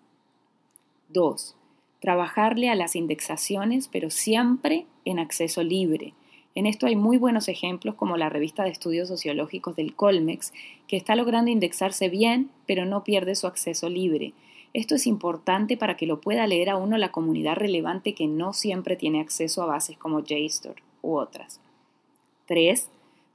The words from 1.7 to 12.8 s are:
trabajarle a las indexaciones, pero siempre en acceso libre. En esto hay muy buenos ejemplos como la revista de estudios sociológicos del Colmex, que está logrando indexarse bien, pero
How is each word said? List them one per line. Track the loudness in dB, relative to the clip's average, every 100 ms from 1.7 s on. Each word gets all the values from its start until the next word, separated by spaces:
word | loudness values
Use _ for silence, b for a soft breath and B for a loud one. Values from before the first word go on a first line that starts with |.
| b b -8
trabajarle | 0 0 0 2 2 2 0
a | 2
las | 0 -2
indexaciones, | -2 -2 -4 -4 -2 0 0 0 -2
pero | -6 -4
siempre | -2 2 2 4 2 2 -2 -4 _ -4
en | -2
acceso | -2 0 0 0
libre. | 0 2 2 0 -4 -16 b b b 0
En | 0
esto | 2 2
hay | 4
muy | 4 4
buenos | 4 2 0
ejemplos | -4 -4 -4 -6 -4
como | -2 0
la | 0
revista | 0 -4 -2
de | -4
estudios | -2 -4 -2 -2
sociológicos | -4 -4 -4 -4 -6 -8 -4
del | -6 2
Colmex, | 4 4 2 -2 -6 B B B -6
que | -4
está | 2 2
logrando | 2 2 4
indexarse | 2 2 0 -2 0 -2
bien, | 2 2 4 0 _ -4
pero | -2